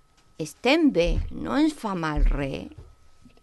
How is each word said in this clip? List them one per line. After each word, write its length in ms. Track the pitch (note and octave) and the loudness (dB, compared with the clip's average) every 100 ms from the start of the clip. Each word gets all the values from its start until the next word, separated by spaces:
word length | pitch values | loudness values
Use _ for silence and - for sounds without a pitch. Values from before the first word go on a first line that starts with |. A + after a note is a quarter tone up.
| _ _ _ - | _ _ _ -14
Estem 520 | D#3 - A#3+ D#4+ D4+ | -14 -4 2 4 4
bé, 300 | F3+ E3+ - - | 2 2 0 -2
no 260 | - - C4 | -6 -4 0
ens 160 | D#4 | 0
fa 200 | D4+ G#3+ | 0 -6
mal 320 | F#3 D#3+ D3 C#3+ | -4 -2 2 2
res. 440 | C#3+ C#3 D3 - - - - - - - _ | 2 -2 -6 -10 -16 -20 -20 -20 -20 -20 _